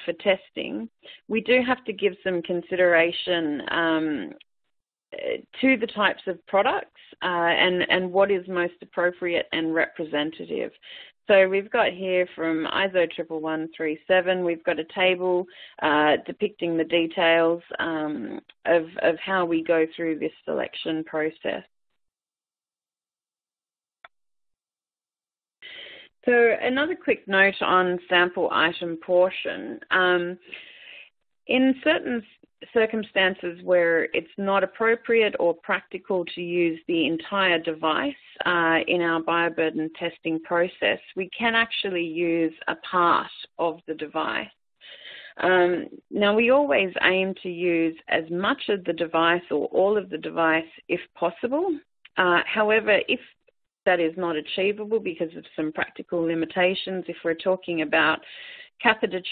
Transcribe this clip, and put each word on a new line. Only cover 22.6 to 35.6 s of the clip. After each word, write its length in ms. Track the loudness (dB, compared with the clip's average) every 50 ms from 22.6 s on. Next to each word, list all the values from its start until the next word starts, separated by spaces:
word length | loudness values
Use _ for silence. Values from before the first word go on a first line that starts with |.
| _ _ _ _ _ _ _ _ _ _ _ _ _ _ _ _ _ _ _ _ _ _ _ _ _ _ _ _ -20 -20 _ _ _ _ _ _ _ _ _ _ _ _ _ _ _ _ _ _ _ _ _ _ _ _ _ _ _ _ _ _ -20 -20 -20 -18 -20 -20 -20 -20 -20 -20 _ _ -2
So 300 | 2 4 6 6 4 4 2 0
another 340 | 0 0 0 0 -2 -2
quick 320 | -4 -2 -2 -2 -2 -2 0
note 320 | 4 4 4 4 2 0
on 380 | 0 2 4 4 4 2 0 -2 -2 0
sample 400 | 2 4 4 2 2 0 -2 0
item 460 | 2 2 2 0 0 -2 -6 -8 -8 -6 -2
portion. 760 | 2 4 4 4 4 2 -4 -8 -8 -8 -8 -8 -10 -12 -12 -6 -2
Um, 480 | 2 2 4 4 4 2 0 -2 -8 -10 _ -18 -20 -18 -18 -20 -20 -20 -20 -20 -20 -20 -20 -20 _ _ _ _ _ _ _ -2
in 260 | 0 2 4 4 2 2 2
certain 380 | 0 0 0 0 -4 -4 -6 -6 -10 _ _ _ _ _ _ -10 -2 0
circumstances 840 | 2 2 2 0 -4 -6 -2 0 2 2 2 0 -2 -6 -8 -10 -6 0
where 400 | 2 4 4 6 4 4 2 0 0 -2
it's 160 | -4 -6 -6 -8 -6
not 240 | -2 0 0 2 0
appropriate 720 | 0 -2 0 2 2 2 2 0 2 2 4 4 2 2 2
or 120 | 2 0 0
practical 720 | 0